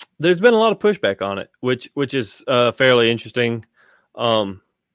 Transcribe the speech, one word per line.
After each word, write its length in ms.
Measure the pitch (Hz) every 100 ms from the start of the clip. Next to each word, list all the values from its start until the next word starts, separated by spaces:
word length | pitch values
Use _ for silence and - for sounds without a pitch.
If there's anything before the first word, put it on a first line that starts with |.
| - _
there's 200 | 160 175
been 140 | 233 226
a 40 |
lot 120 | 226
of 80 | 196
pushback 420 | 208 202 104 98
on 180 | 98 98
it, 120 | - _
which, 320 | 123 127 - -
which 200 | 139 139
is, 300 | 110 - -
uh, 240 | 123 120
fairly 400 | 110 131 123 117
interesting. 560 | 117 - - 120 117 - _ _ _ _ -
Um, 460 | 117 110 98 95 _ _ _